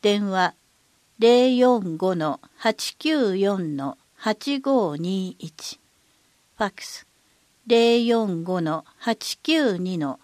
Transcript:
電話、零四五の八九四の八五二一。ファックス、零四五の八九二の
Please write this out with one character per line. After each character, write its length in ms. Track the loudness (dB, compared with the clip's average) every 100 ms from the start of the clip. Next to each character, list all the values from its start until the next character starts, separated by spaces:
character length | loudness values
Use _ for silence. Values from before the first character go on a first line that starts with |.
電 280 | 2 0 0
話、 240 | 0 0 -2 _ _ _ _ _ 2
零 380 | 6 6 4 4
四 400 | 4 4 0 -2
五 180 | -2
の 260 | 0 -2 -6 -12 _
八 400 | -2 -2 -8 -6
九 400 | -2 0 0 2
四 400 | 0 0 -4 -6
の 220 | -8 -10 _
八 460 | _ -4 -4 -4 -4
五 360 | 0 2 0 -2
二 400 | -4 -4 -6 -10
一。 420 | -18 -14 -16 -16 _ _ _ _ _ _ _ _
フ 80 |
ァ 20 | -6
ッ 20 |
ク 140 | -6
ス、 220 | -18 -18 -20 _ _ _ _ _ 2
零 380 | 4 4 4
四 400 | 2 0 0 -4
五 160 | -4 -4
の 240 | -2 -4 -8 _
八 400 | -6 -4 -6 -8
九 380 | -2 0 0 0
二 220 | -4 -4
の 220 | -4 -8